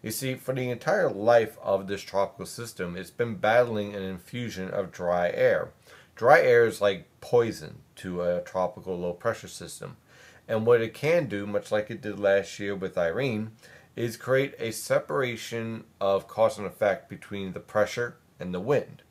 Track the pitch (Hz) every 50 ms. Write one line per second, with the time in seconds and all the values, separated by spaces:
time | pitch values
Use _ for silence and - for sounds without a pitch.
0 | - 113 110 - 135 131 131 127 - - 131 127 127 123 123 117 - 156 185 208
1 | 180 143 101 98 104 117 120 117 110 95 - - - - 98 95 98 95 101 95
2 | - - - 98 98 90 - - 95 - - - 120 113 - - 92 87 87 90
3 | 92 - - - 120 117 110 87 95 107 110 120 123 120 113 104 104 104 101 101
4 | 95 95 95 90 - - - 120 123 110 95 95 95 92 90 98 95 87 - -
5 | 90 87 87 87 87 87 - - 127 127 110 - - - - _ _ - - -
6 | - _ _ - 113 120 147 165 - 127 120 120 117 110 - - 101 101 98 87
7 | 78 _ _ _ - - - 120 117 110 95 - 78 76 - - - _ _ -
8 | - 95 90 87 87 87 87 87 87 - - 95 90 90 - - 90 95 92 87
9 | 90 87 87 87 - - - - - 87 - - 90 87 - - - 92 - _
10 | _ _ - - - - - - _ - 117 110 110 117 120 117 113 113 110 -
11 | - 147 165 175 151 113 104 101 101 101 101 101 - - 107 107 - - 117 113
12 | - 107 101 95 101 98 98 98 98 - - - 104 101 101 95 92 92 - 92
13 | 87 85 82 113 135 135 113 107 110 110 - _ - - - - - _ _ -
14 | 117 117 110 - - 123 127 135 139 139 - - 117 113 110 - - - 131 143
15 | 143 - 151 147 131 123 117 107 - - 117 117 113 113 113 113 - _ _ _
16 | 98 98 98 95 - - - - 110 110 - - 104 92 - - 107 104 95 -
17 | - - - - - - 104 98 98 95 90 - - - - 107 104 113 - -
18 | 120 120 - _ _ _ _ _ 90 90 90 90 92 117 147 123 - - - -
19 | - _